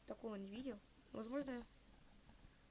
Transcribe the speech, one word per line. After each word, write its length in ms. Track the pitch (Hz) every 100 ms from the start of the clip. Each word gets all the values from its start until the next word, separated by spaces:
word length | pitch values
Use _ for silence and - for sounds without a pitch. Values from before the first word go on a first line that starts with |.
| -
такого 280 | 214 226 208
не 140 | 196
видел. 280 | 214 262 208 - - - -
Возможно, 480 | 220 277 269 247 233 - - - - - - - - - -